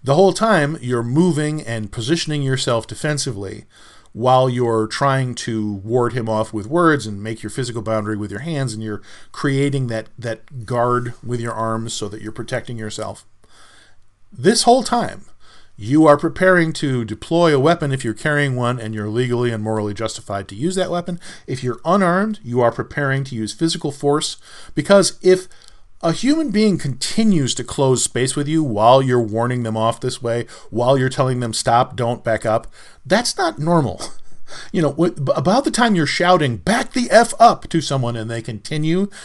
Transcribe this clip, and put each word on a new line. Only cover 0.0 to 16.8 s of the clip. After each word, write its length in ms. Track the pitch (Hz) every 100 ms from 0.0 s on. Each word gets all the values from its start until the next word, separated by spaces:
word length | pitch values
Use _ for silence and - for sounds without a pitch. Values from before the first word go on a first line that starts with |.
The 120 | 123
whole 180 | 143 196
time, 460 | - 220 196 143 156
you're 220 | 120 120
moving 580 | 117 139 180 147 151 151
and 320 | 113 113 104
positioning 500 | - 113 165 156 147
yourself 440 | 135 131 - 117 107
defensively 800 | - 151 147 135 101 98 104 - _ - - -
while 360 | 101 123 131 131
you're 380 | 123 120 113 110
trying 480 | - 139 135 127
to 400 | 117 - 110 104
ward 400 | 101 104 123 120
him 140 | 120 113
off 220 | 110 110
with 140 | 110 101
words 400 | 165 165 147 107
and 160 | 101
make 200 | 107 113
your 80 | 139
physical 320 | - 123 117
boundary 340 | 107 110 104 107
with 140 | 104
your 100 | 101
hands, 320 | 156 143 135
and 100 | 107
you're 200 | 110 101 - - -
creating 560 | - 147 135 143 139 123
that, 200 | 110 110 -
that 460 | 123 113 - 131
guard 480 | 101 120 123 123 120 -
with 180 | - 117
your 120 | 117
arms 400 | 110 113 113 113
so 160 | - 104
that 140 | 107
you're 100 | 107
protecting 460 | 104 110 127 - 117
yourself. 480 | 110 104 104 - - - - - - - - - - _ -
This 300 | - 143 -
whole 200 | - 254
time, 440 | 214 240 160 98 - - - - - -
you 240 | 104 147 160
are 120 | 147
preparing 560 | 160 - 185 180 160
to 320 | 156